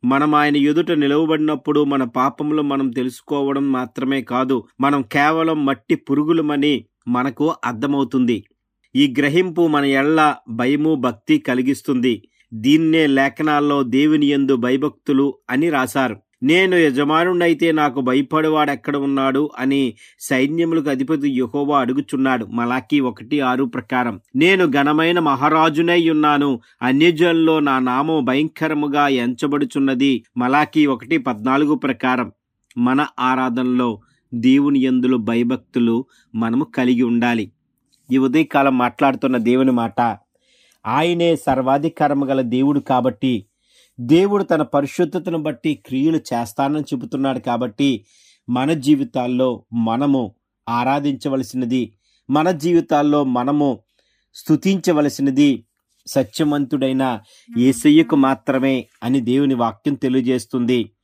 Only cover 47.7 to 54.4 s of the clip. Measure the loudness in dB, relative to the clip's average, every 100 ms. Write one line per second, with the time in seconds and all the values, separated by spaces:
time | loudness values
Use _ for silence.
47.7 | -2 -2 -2 _ _ _ _ -6 -2 -2
48.7 | -2 2 2 2 -4 -2 0 0 -2 _
49.7 | -4 -2 0 0 0 -2 _ _ _ -6
50.7 | -2 0 0 -2 -4 -4 -4 -4 -6 -2
51.7 | -2 -4 _ _ _ _ 0 0 0 0
52.7 | 0 2 0 2 2 0 -2 0 0 0
53.7 | -2 _ _ _ _ _ -20